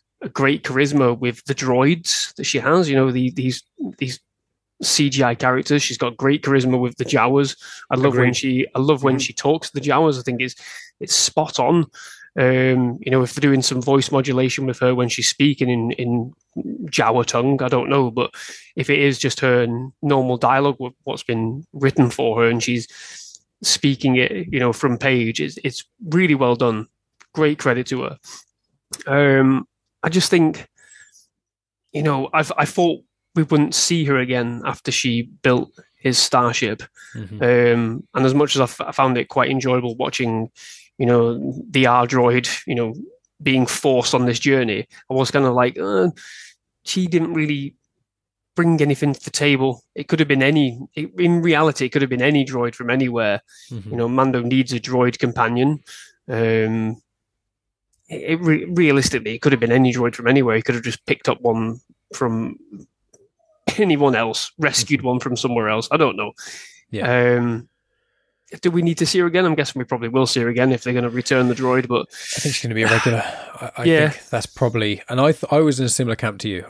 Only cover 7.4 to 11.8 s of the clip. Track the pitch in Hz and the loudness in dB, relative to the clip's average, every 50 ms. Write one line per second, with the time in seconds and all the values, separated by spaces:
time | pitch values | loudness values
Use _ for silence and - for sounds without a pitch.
7.4 | 143 135 - - - - - - - _ 127 127 131 143 123 123 123 123 123 - | 2 0 -4 -10 -16 -20 -20 -20 -8 _ -2 2 2 2 2 4 2 2 2 0
8.4 | - 135 127 127 135 - - 127 131 143 156 131 139 135 127 135 127 - - - | -2 -2 0 0 -2 -2 -2 -2 2 2 2 2 2 0 0 0 -2 -6 -8 -4
9.4 | - 139 156 160 - - - 143 131 147 135 139 165 156 139 127 120 - 123 113 | 0 0 0 0 -2 -8 -10 -6 -2 0 2 2 2 2 0 0 -4 -6 -4 -4
10.4 | 127 127 - - - - - - - - _ _ - - - - - - - 156 | -6 -6 -8 -12 -18 -20 -18 -18 -20 -20 _ _ -6 -2 0 0 0 0 0 -2
11.4 | 156 156 - - 127 123 165 170 | -2 -2 -2 -2 2 2 4 2